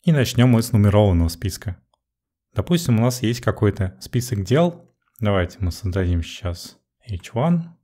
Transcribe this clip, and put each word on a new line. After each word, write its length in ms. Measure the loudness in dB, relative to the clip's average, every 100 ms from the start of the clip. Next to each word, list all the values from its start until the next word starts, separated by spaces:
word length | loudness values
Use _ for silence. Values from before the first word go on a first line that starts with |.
И 80 | 2
начнём 380 | 2 2 4 4
мы 140 | 4
с 80 | 2
нумерованного 560 | 4 4 6 4 4 0
списка. 520 | -2 -8 -6 -12 -12 _ _ _ _ _ _ _ -8
Допустим, 420 | -2 0 2 2
у 60 |
нас 180 | 2 0
есть 180 | -4 -2
какой-то 600 | -4 0 -2 0 -6 -8
список 420 | -6 -6 -4 -6
дел. 480 | 0 2 2 -2 _ _ _ _
Давайте 400 | 0 0 -2 -4
мы 100 | -6
создадим 540 | -4 -6 -2 0 -2
сейчас 560 | -4 -10 -10 -10 -16 _ _ _ -14
H 260 | -12 -8 -4
one. 300 | 0 -2 -4 _